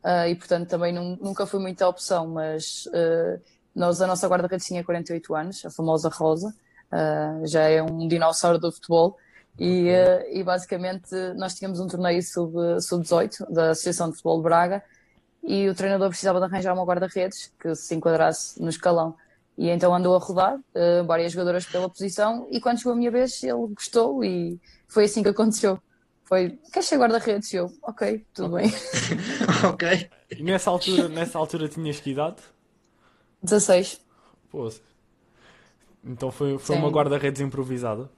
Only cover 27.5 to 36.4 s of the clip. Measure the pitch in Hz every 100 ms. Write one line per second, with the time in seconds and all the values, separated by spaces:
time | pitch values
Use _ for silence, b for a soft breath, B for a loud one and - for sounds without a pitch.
27.5 | 185 180 - - 214 202 220 - - 180
28.5 | 175 208 - - - - 170 208 285 220
29.5 | - 190 - 170 180 175 _ _ 117 160
30.5 | 190 202 180 185 185 170 160 170 160 156
31.5 | 170 156 156 156 147 143 135 156 208 -
32.5 | _ _ _ _ _ _ _ _ _ 175
33.5 | 208 196 180 190 - _ b b b _
34.5 | 151 117 - _ _ _ _ _ b b
35.5 | b b b _ _ - 123 131 -